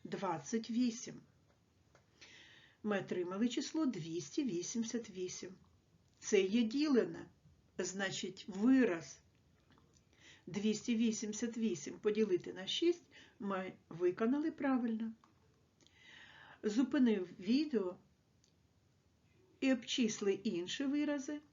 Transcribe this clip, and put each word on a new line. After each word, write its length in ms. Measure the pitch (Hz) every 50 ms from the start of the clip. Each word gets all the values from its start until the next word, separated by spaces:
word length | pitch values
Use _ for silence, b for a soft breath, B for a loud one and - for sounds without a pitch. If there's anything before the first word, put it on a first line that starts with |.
| B
двадцять 680 | 175 180 180 196 185 165 156 - - - 226 226 -
вісім. 440 | 226 233 254 240 226 - - - - - - _ _ _ _ _ _ _ _ _ _ _ _ _ _ - _ _ _ B B B B B B B B B B B B B B
Ми 180 | 208 208 190
отримали 480 | 190 - - 180 175 180 185 196 240 240
число 380 | - 320 254 - - 320 320
двісті 580 | 262 220 180 151 165 160 175 - - - 320 294
вісімдесят 680 | 240 175 170 175 - - 226 226 226 - 233 226 202
вісім. 400 | 180 185 180 180 - - - 180 190 - - _ _ _ _ _ _ _ _ _ _ -
Це 220 | - - 214 196
є 220 | 196 190 202 240 233
ділене, 640 | 214 226 277 302 311 269 226 190 165 165 170 - - - _ - - - _ _ _ _ -
значить, 680 | 190 175 180 196 196 190 - - - 185 - - - -
вираз 720 | 185 190 208 254 269 262 247 196 175 165 156 - - - _ _ _ _ _ _ _ _ _ _ - _ _ _ _ _ _ _ B B B B B B B
двісті 500 | B 170 202 196 214 214 - - - 240
вісімдесят 600 | 220 240 226 220 - 220 208 214 - 240 226 226
вісім 420 | 240 220 214 175 156 - - - -
поділити 540 | - 214 208 220 220 196 180 175 - - -
на 140 | 185 190
шість 380 | 208 - - 339 339 349 - - _ B B B B B B
ми 340 | 208 196 196 185 185 185 - - _ -
виконали 600 | - 165 175 180 180 - 226 233 269 294 302 320
правильно. 640 | 320 - 285 269 262 247 240 226 226 220 226 226 226 - _ _ _ _ _ _ _ _ _ _ _ _ B B B B B B B B B B B B B B B B -
Зупинив 680 | 214 202 240 - - - 294 254 233 214 190 180 170 - -
відео 580 | 185 190 240 277 311 302 - 214 190 180 180 - - _ _ _ _ _ _ _ _ _ _ _ _ _ _ _ _ _ _ _ _ _ _ _ _ _ _ _ _ _ _ -
і 120 | - 269 262
обчисли 600 | 254 - - - - 240 220 - - 208 196 196
інші 520 | 196 - 220 180 170 175 185 - - 277
вирази 560 | 269 285 294 294 294 294 294 262 311 302 294 - -